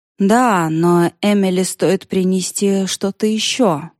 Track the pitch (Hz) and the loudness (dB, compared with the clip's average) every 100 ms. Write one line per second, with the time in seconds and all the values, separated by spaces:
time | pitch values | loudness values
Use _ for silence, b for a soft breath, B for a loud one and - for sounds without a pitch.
0 | _ - 196 233 254 185 160 160 170 175 | _ -2 2 2 2 2 0 0 2 2
1 | 170 - 208 202 190 185 185 - 160 190 | 2 -2 0 0 0 0 -4 -2 0 -2
2 | - 190 185 185 180 - 202 196 190 - | -2 -2 0 -2 -4 -2 0 0 -2 -4
3 | 196 - 214 214 - - 214 147 165 - | -6 -2 -2 -2 -4 0 0 0 -6 -18